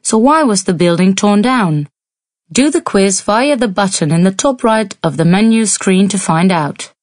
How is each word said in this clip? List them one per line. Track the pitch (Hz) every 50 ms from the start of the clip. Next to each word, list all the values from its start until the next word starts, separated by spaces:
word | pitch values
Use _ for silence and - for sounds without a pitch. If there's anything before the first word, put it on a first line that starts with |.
So | _ - -
why | 220 220 269 302 320 311
was | 262 208 185 -
the | - 185
building | 151 175 175 170 170 185 185 196
torn | 190 - 208 202 208 208
down? | 247 262 254 208 170 156 151 147 - _ _ _ _ _ _ _ _ _ _ _ _
Do | 160 226 262 302
the | 302 349
quiz | - - - 202 196 202 190 -
via | - - 208 220 247 285 294 247
the | 254 226
button | 185 208 202 190 196 - 170 151
in | 160 170 175
the | 190 190
top | - - 285 254 254 -
right | 240 220 220 220 208 - _ -
of | 165 143 147
the | 165
menu | 170 180 196 214 226 226 226 226
screen | 202 - - - - 190 185 196 196
to | 196 196
find | - - 165 160 175 190
out. | 190 165 151 143 - - - - _ _